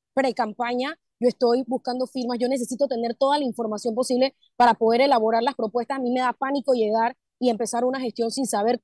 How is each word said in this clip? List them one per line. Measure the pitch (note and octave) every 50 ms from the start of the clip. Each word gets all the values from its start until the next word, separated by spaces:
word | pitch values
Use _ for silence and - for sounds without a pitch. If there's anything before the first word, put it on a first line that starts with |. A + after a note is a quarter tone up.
| _ _ _
pre-campaña, | C4+ C4+ C4 A3+ - A#3+ G#3+ B3 - A#3+ A#3 B3 B3 B3+ C#4+ D#4+ - _ _ _ -
yo | A3+ B3
estoy | A#3 - B3+ A#3 A#3+ B3+ C4+
buscando | - B3+ A#3+ - B3+ B3 B3+ B3+
firmas, | A#3+ - C4 B3 A#3 B3 A#3
yo | B3
necesito | A#3+ C4+ C4 A#3+ - C4 G#3 C#4+
tener | - C4+ A#3 A#3 A#3 A#3
toda | - C#4 C4+ C#4+
la | D4 C#4+
información | B3 A3 - A#3 G#3+ G#3+ G#3 - A#3+ A3
posible | G3+ - - B3+ B3 C4 C4+ - _ _ _ _
para | - A#3+ A#3+ A3+
poder | - A3+ A3 A3+ A#3+
elaborar | C4+ C#4 C4+ A#3 A3 A3 A3+ A3+ A#3
las | C4+ C4+
propuestas. | - A#3 G#3+ - A#3+ A#3 - - -
A |
mí | B3+ A#3+
me | B3 B3+
da | B3+ B3 A#3+
pánico | - C4+ C4+ C#4 C#4+ A3+ - C4
llegar | B3 A3 G#3 G#3+ A3+ A3+ A#3+ B3+ _ _ _ _ -
y | B3 B3
empezar | A3+ G3+ A#3 G#3 - A#3+ B3
una | B3+ C4 C4+
gestión | C4 A#3+ - - A3+ A3+
sin | G#3+ - C4+
saber | G#3 - G#3 G3+ A3+ B3 B3